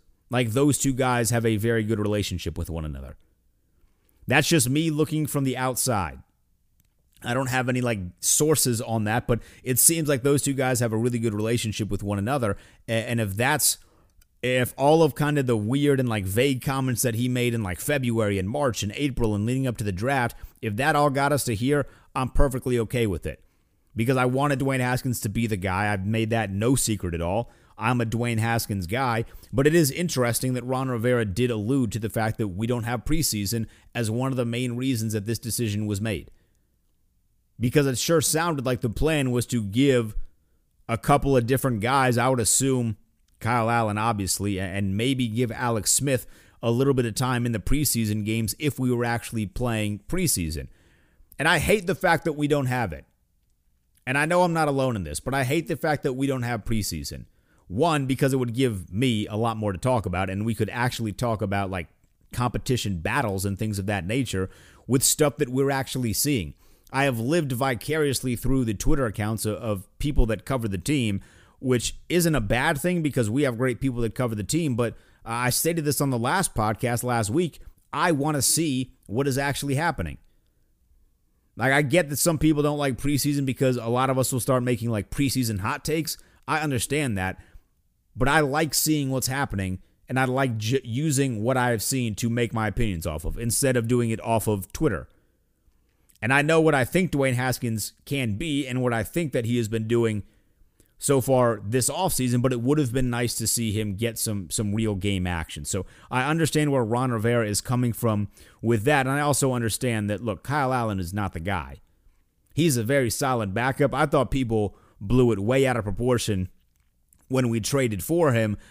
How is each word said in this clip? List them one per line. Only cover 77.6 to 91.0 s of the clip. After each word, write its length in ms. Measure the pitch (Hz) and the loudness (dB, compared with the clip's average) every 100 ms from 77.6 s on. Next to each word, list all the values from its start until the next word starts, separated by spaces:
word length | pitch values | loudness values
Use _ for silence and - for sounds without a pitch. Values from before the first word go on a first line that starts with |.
| - - - | -20 -20 -8
I 180 | 139 175 | 0 2
want 240 | 147 147 151 | 2 0 0
to 60 | |
see 520 | - 151 165 131 127 _ - | 0 0 0 -2 -4 _ -8
what 220 | 107 143 | -2 0
is 100 | 131 | 0
actually 380 | 139 135 139 135 | -2 -4 -2 -2
happening. 420 | 170 151 85 - _ _ _ _ _ _ _ _ _ _ _ _ _ - | -2 -2 -6 -10 _ _ _ _ _ _ _ _ _ _ _ _ _ -4
Like, 180 | 123 | 2
I 80 | 139 | 2
get 260 | 143 165 151 | 4 2 2
that 80 | 143 | 0
some 220 | 170 156 | 0 2
people 240 | 160 147 | 2 4
don't 140 | 147 147 | 2 0
like 180 | 143 117 | -2 -2
preseason 480 | 143 143 147 143 135 | -2 0 0 0 -2
because 300 | 120 131 123 | 0 0 0
a 120 | 117 | -2
lot 220 | 123 135 | 0 0
of 80 | 131 | 0
us 140 | 123 | 0
will 80 | 127 | -2
start 240 | - 127 | 0 0
making, 260 | 123 117 113 | 0 -2 -2
like, 220 | 110 95 | -4 -4
preseason 480 | - 139 131 117 101 | -2 0 0 -2 -2
hot 260 | 107 147 - | -4 -4 -4
takes. 320 | 160 156 - - _ - | -4 -4 -8 -14 _ -4
I 140 | 156 | -2
understand 560 | 151 123 - 143 139 98 | 0 -2 -2 -2 -2 -2
that, 200 | 92 92 - - _ _ _ _ _ - | -4 -6 -16 -20 _ _ _ _ _ -2
but 140 | 127 | 2
I 100 | 156 | 4
like 340 | 143 143 165 | 2 0 0
seeing 380 | - 156 156 135 | 0 0 0 0
what's 160 | 131 - | -2 -2
happening, 520 | 135 139 98 92 92 - _ - | -2 -2 -2 -4 -4 -10 _ -4
and 120 | 127 | 0
I 60 | 131 | 0
like 320 | 127 135 110 | 2 0 0
j-, 240 | 107 139 | 0 -2
using 600 | 127 117 | -2 -2